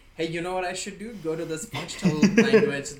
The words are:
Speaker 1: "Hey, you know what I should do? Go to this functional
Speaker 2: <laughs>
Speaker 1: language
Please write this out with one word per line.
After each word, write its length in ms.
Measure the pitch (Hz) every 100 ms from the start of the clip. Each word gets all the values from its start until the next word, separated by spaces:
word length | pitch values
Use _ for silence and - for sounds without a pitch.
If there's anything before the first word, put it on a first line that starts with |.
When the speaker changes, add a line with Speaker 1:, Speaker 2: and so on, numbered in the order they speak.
| - -
Speaker 1:
"Hey, 120 | 165
you 140 | 170
know 120 | 175
what 100 | 185
I 100 | 180
should 240 | 185 208 175
do? 140 | 214 208
Go 120 | 160 165
to 80 |
this 220 | 156 156 -
functional 540 | 131 165 - 190 151
Speaker 2:
<laughs> 280 | 196 - -
Speaker 1:
language 440 | 202 143 139 135